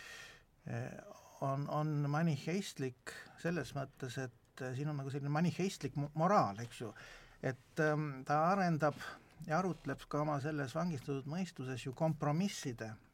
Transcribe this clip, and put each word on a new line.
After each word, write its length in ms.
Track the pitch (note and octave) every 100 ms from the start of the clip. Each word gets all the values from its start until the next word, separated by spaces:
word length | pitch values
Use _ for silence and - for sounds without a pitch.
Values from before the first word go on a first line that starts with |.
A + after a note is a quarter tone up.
| - - - - - _ -
äh, 200 | A#2+ B2+ - G3+ - - -
on, 260 | C#3 C3+ C#3+
on 240 | D3 D3+ D3 D3
maniheistlik 1040 | D3 E3+ C#3+ - F3+ G3 - C3 B2 - - - -
selles 300 | E3 E3+ B2+ C#3+
mõttes, 400 | C3+ - C3 B2
et, 420 | B2+ - _ -
äh, 120 | B2+ B2+
siin 160 | D3
on 80 | D3
nagu 140 | C3+
selline 180 | C#3 C#3+
maniheistlik 640 | D3+ E3+ D#3+ F#3 - D3 -
mo-, 160 | C#3+ -
moraal, 400 | E3+ G#3 A#2 G2 A#2+
eks 180 | -
ju. 80 | A2+ - - - - -
Et, 380 | C#3 B2 - -
ähm, 460 | D#3 D3+ D3+ C3 C3
ta 140 | D3 E3
arendab 480 | G3 F3+ D#3+ D3+ B2+ - - - - -
ja 140 | D#3+
arutleb 420 | F#3+ D#3 C#3+ C3+ -
ka 140 | D3 D3+
oma 160 | C#3+
selles 320 | C#3 D3+ C#3 D#3+
vangistatud 540 | F3 D3 - C#3 C#3
mõistuses 560 | E3 F3+ - C3 B2+ C#3
ju 80 | B2+
kompromisside 960 | D#3+ D#3+ C#3+ D3+ G3 - C#3 A#2 A2 G#2+ -